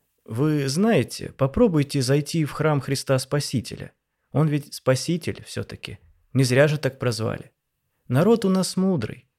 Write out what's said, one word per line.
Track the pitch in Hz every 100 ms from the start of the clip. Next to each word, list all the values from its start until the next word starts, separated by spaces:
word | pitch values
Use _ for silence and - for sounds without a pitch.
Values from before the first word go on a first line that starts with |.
| _ _ -
«Вы | 113 151 151 135
знаете, | 143 220 190 117 - - -
попробуйте | 135 135 240 156 139 143
зайти | 127 143 143 170
в | 143
храм | - 156 147
Христа | 131 139 - 131
Спасителя. | 131 147 143 131 - 101 - _ _ _ _
Он | 131 156
ведь | 147 151
Спаситель | - - 131 - 170 - -
все-таки. | - - 107 - - - _ _ _
Не | 123
зря | 131 123 147
же | 147
так | 135 -
прозвали. | 123 110 110 - - _ _ _ _ _ -
Народ | 127 190 233
у | 202
нас | 190 180 -
мудрый, | 190 180 - - _